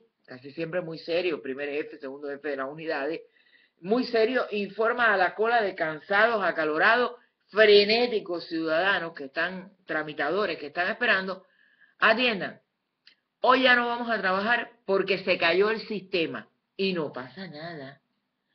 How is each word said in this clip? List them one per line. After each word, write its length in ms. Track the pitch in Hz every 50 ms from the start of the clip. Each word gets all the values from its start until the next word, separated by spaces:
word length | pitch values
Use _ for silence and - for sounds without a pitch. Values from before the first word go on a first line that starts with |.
| _ _ _ _ _
casi 280 | - 131 123 127 139
siempre 280 | 135 165 165 160 175 180
muy 180 | 165 160 165 156
serio, 440 | - - 165 175 180 180 151 127
primer 260 | - 135 131 139 147 143
jefe, 300 | 139 151 156 151 156 147
segundo 300 | 143 131 135 143 147 143
jefe 220 | 143 135 - 151
de 60 | 139
las 140 | 135 135 135
unidades, 520 | 151 160 160 160 156 139 135 151 165 - - _ _ _ _ _ _ _ _ _ _ _
muy 240 | 165 185 220 254 247
serio, 420 | - - 226 220 247 262 247 - -
informa 600 | 202 208 202 180 - - 220 226 247 247 240 220
a 40 | 202
la 180 | 190 180 175 -
cola 260 | - 214 226 240 233
de 140 | 214 190 175
cansados, 680 | - 170 156 156 147 - - 196 202 220 233 233 208 190
acalorados, 720 | 170 151 160 156 151 151 160 180 208 226 247 247 233 - - _ _ _ _ _ _
frenéticos 1000 | - 202 220 208 202 208 202 202 220 233 247 233 220 202 165 165 175 165 165
ciudadanos 680 | - 170 160 160 160 156 165 185 196 196 180 170 165 -
que 100 | - 143
están, 480 | 131 - 165 165 180 185 185 185 - - _ _
tramitadores 760 | - 160 156 151 156 147 151 143 147 170 202 214 175 160 139
que 100 | 147 143
están 200 | - 170 175 190
esperando, 560 | 220 - 247 240 202 190 190 190 180 185 - _ _ _ _ _ _ _ _ _ _ _
"Atiendan, 600 | 185 208 226 226 254 240 220 185 151 123 107 - _ _ _ _ _ _ _ _ _ _ _ _ _ _ _ _
hoy 220 | - 233 254 262 254
ya 100 | 254 247
no 140 | 247 240 240
vamos 200 | 240 240 240 233
a 100 | 226 202
trabajar 500 | 190 190 185 196 196 226 240 240 226 - - _ _
porque 380 | - 196 190 185 190 196 175 -
se 120 | 190 175 -
cayó 320 | 175 170 170 185 208 214
el 100 | 220 214 214 -
sistema". 600 | 220 190 - - - 175 160 143 131 113 - - _ _ _ _ _
Y 160 | - 196 190
no 200 | 185 170 151 127
pasa 360 | - 123 131 131 - 185 190 170
nada. 520 | 147 147 160 170 170 151 135 135 143 - _ _ _ _ _ _ _ _ _ _ _